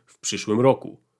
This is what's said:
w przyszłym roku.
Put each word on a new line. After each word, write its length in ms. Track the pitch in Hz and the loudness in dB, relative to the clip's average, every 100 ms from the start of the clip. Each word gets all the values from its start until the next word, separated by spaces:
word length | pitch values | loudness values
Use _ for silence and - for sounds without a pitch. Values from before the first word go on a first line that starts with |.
| _ | _
w 140 | _ | _
przyszłym 400 | - 101 - 107 | -10 -8 -2 2
roku. 420 | 131 - - - _ | 2 2 -2 -18 _